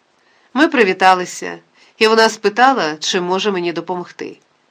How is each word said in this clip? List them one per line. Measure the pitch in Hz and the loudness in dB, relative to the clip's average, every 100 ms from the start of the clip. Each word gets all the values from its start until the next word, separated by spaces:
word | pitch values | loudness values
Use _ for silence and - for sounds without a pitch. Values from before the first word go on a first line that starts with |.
| _ _ _ _ _ | _ _ _ _ _
Ми | 247 311 | 0 0
привіталися, | 262 196 185 185 185 180 - 180 170 _ _ _ _ | 2 0 4 4 4 0 -10 -12 -14 _ _ _ _
і | 220 | 2
вона | 226 226 | 4 2
спитала, | 226 202 208 254 247 156 151 | 0 -4 2 2 2 -2 -6
чи | - 190 | -4 -4
може | 180 185 208 | -2 -2 -2
мені | 185 175 | -2 -4
допомогти. | 165 165 180 170 - 151 - _ _ _ | -6 -8 -8 -10 -14 -16 -16 _ _ _